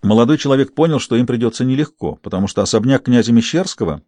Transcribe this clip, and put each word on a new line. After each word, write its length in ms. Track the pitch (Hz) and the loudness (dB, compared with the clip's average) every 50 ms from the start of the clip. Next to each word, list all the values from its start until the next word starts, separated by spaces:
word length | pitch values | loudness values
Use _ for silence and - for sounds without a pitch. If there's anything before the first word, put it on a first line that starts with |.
| - | 2
молодой 360 | 101 107 113 117 120 151 147 | 2 4 4 4 4 2 0
человек 360 | - 139 135 135 139 135 _ | 2 0 2 2 0 -2 _
понял, 240 | - 156 165 160 131 | -2 0 0 0 -2
что 180 | - - - | -2 -2 -2
им 100 | 117 123 | -2 0
придётся 380 | 117 123 117 117 117 110 - 123 | 0 -2 -2 -2 -2 -2 -2 -2
нелегко, 520 | 127 131 135 151 143 _ _ - - - | -2 0 -2 -2 -4 _ _ -10 -10 -10
потому 300 | - _ - - 92 98 | -10 _ -8 -4 -4 -4
что 160 | 104 - - 98 | -2 -2 -2 -4
особняк 420 | - - 110 104 131 135 139 - | 0 0 0 2 2 0 0 0
князя 280 | - 123 120 110 113 117 | 2 2 2 4 4 4
Мещерского 680 | 117 113 - - 160 185 185 - - 113 85 73 73 _ | 2 2 2 -2 -2 -2 -4 -6 -6 -4 -4 -4 -8 _